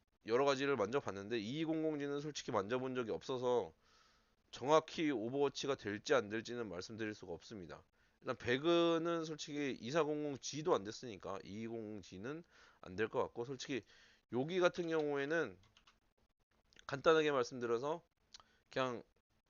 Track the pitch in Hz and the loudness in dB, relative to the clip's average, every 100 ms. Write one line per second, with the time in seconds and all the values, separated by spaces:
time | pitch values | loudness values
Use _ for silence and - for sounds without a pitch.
0 | _ _ - 120 143 135 139 135 101 139 | _ _ 0 4 4 4 2 2 2 2
1 | 120 98 101 120 104 147 160 165 156 151 | -2 -6 -2 -2 -2 -2 0 0 0 0
2 | 143 143 151 - - 113 98 127 131 127 | -2 -4 -4 -8 0 0 2 0 0 -2
3 | 110 85 - 127 123 120 87 - _ _ | 0 -2 -2 0 2 2 2 -8 _ _
4 | _ _ _ _ _ - 123 156 156 - | _ _ _ _ _ -4 6 6 4 -2
5 | 151 123 113 135 143 - 139 135 104 104 | 0 0 0 2 2 2 -2 -2 -2 -2
6 | - 135 104 110 110 120 110 87 92 110 | 4 4 4 -4 -4 -4 -4 -6 -8 -4
7 | 110 107 92 85 - 107 82 73 - _ | -4 -6 -8 -10 -10 -12 -10 -14 -16 _
8 | _ _ 127 123 110 131 160 170 170 165 | _ _ -6 -4 2 2 4 6 6 4
9 | 170 170 160 151 - 147 139 113 113 160 | 0 -2 -4 -6 -6 -4 -2 -4 -2 2
10 | 147 151 147 139 - 139 160 135 101 - | 2 0 -2 -4 -6 -2 2 2 2 -8
11 | 127 92 87 95 - 104 113 117 107 107 | -10 -10 -8 -8 -8 -8 -6 -6 -8 -10
12 | 87 92 113 156 175 - - - - 92 | -12 -10 -8 -10 -14 -20 -20 -18 -8 -2
13 | 110 131 90 - 123 131 - 127 - - | 0 0 -2 -2 -6 -6 -4 -4 -6 -20
14 | - _ - 117 151 185 180 180 165 160 | -20 _ -4 -2 0 4 2 2 0 2
15 | 147 143 139 165 127 90 - - _ _ | 2 0 0 0 0 -6 -20 -20 _ _
16 | _ _ _ _ _ _ _ - - 139 | _ _ _ _ _ _ _ -16 -8 0
17 | 170 160 151 139 117 131 117 117 143 170 | 4 6 6 2 0 -2 0 0 -2 -6
18 | _ _ _ - - _ _ 135 131 117 | _ _ _ -20 -20 _ _ -2 0 -2
19 | - _ _ _ _ | -10 _ _ _ _